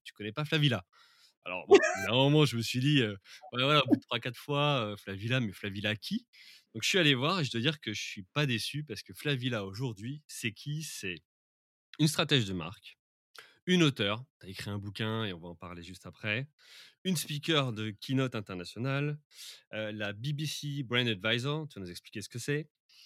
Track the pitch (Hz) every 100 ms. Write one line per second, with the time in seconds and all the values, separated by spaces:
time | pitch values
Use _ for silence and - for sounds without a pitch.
0 | - - 107 151 151 156 143 101 - _
1 | _ _ _ _ - - - 403 622 740
2 | 95 123 139 151 139 117 110 127 143 143
3 | 107 98 - - - 123 139 151 127 -
4 | - 120 123 - - 143 147 135 104 101
5 | 98 95 113 131 107 90 104 98 104 110
6 | - 214 - - - - _ 113 - 190
7 | 151 123 151 190 127 117 139 156 113 104
8 | - 107 92 147 147 113 - 147 147 101
9 | - 95 147 127 127 113 98 101 135 98
10 | 117 151 - - 113 - 143 151 151 -
11 | 95 82 _ _ _ _ _ _ _ -
12 | 151 - 151 139 98 90 78 - - -
13 | _ _ _ - - _ 180 180 151 -
14 | 101 110 - _ 92 95 104 101 101 101
15 | 110 113 107 85 87 85 90 87 82 90
16 | 92 - 107 113 143 _ - - - _
17 | 190 165 - 147 165 151 127 107 110 101
18 | - 131 131 110 101 92 87 - 135 139
19 | 147 147 _ - - - _ 107 107 107
20 | 104 104 139 147 156 - 147 143 117 123
21 | 120 95 110 117 139 156 151 98 87 87
22 | - 110 - 120 - 147 156 _ _ -